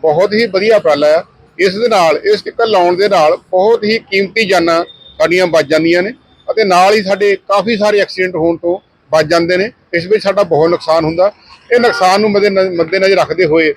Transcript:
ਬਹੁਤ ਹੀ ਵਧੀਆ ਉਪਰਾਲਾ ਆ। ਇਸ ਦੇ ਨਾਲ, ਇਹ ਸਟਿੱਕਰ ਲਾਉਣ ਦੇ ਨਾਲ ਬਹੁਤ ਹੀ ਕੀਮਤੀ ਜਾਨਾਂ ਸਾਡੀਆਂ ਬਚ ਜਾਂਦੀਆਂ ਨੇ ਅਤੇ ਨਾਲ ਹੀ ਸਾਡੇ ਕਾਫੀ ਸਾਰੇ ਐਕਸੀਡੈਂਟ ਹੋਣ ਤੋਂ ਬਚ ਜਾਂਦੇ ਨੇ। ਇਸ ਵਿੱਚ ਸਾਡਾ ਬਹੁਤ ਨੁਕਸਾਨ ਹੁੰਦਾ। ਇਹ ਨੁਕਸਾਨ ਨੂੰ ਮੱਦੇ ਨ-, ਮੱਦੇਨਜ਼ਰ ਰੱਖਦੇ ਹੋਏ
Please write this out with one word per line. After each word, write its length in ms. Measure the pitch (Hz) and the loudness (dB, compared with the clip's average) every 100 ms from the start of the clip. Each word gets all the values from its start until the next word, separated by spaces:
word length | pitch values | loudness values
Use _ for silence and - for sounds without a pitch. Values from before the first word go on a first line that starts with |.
ਬਹੁਤ 300 | 160 151 196 | 0 0 0
ਹੀ 140 | 214 233 | 0 -2
ਵਧੀਆ 300 | 185 208 214 | -2 2 2
ਉਪਰਾਲਾ 300 | 165 143 151 160 | 2 0 2 0
ਆ। 60 | - _ _ - | -2 _ _ -4
ਇਸ 160 | 185 | -2
ਦੇ 140 | 190 226 | -2 0
ਨਾਲ, 320 | 214 165 147 | 2 2 0
ਇਹ 120 | - 208 | 0 -2
ਸਟਿੱਕਰ 300 | 214 - 226 | -4 -4 0
ਲਾਉਣ 300 | 202 175 175 | 2 2 0
ਦੇ 120 | 202 | 0
ਨਾਲ 280 | 196 156 170 | 2 2 0
ਬਹੁਤ 480 | _ 185 202 226 | _ 0 0 0
ਹੀ 140 | 214 220 | 0 -4
ਕੀਮਤੀ 460 | - 190 190 208 | -2 -4 -2 -4
ਜਾਨਾਂ 400 | 208 185 170 165 175 - - - | 0 0 0 -2 -4 -12 -20 -4
ਸਾਡੀਆਂ 280 | 160 180 185 | -2 0 0
ਬਚ 180 | 160 | 0
ਜਾਂਦੀਆਂ 380 | 147 156 165 175 | 0 0 0 0
ਨੇ 80 | 190 254 _ _ - | -2 -8 _ _ -8
ਅਤੇ 140 | - | -2
ਨਾਲ 300 | 214 180 185 | 2 4 4
ਹੀ 80 | 220 | 2
ਸਾਡੇ 340 | 190 196 202 196 | 0 -2 0 -2
ਕਾਫੀ 400 | _ 202 196 226 | _ -2 -2 -2
ਸਾਰੇ 220 | 208 208 | 0 0
ਐਕਸੀਡੈਂਟ 360 | 190 - 185 | -2 -4 -4
ਹੋਣ 220 | 175 165 165 | -2 -2 -2
ਤੋਂ 220 | 170 185 _ _ _ | -4 -6 _ _ _
ਬਚ 140 | 156 156 | -2 0
ਜਾਂਦੇ 300 | 170 170 180 | 0 0 -2
ਨੇ। 140 | 208 - _ | -4 -8 _
ਇਸ 120 | 170 175 | -8 -2
ਵਿੱਚ 160 | 208 | -2
ਸਾਡਾ 200 | 196 196 | -2 -2
ਬਹੁਤ 280 | 202 151 160 | 0 0 0
ਨੁਕਸਾਨ 340 | 175 - 160 | -2 -2 -2
ਹੁੰਦਾ। 280 | 156 165 190 - _ - _ | -2 0 -2 -2 _ -20 _
ਇਹ 60 | 240 | 0
ਨੁਕਸਾਨ 400 | 233 - 185 196 | 0 2 2 2
ਨੂੰ 100 | 214 | 2
ਮੱਦੇ 200 | 202 202 | 0 0
ਨ-, 260 | 196 190 170 | 0 -2 -2
ਮੱਦੇਨਜ਼ਰ 400 | 160 190 190 190 | -2 0 0 0
ਰੱਖਦੇ 280 | 151 165 | 0 0
ਹੋਏ 280 | 170 160 160 | 0 2 0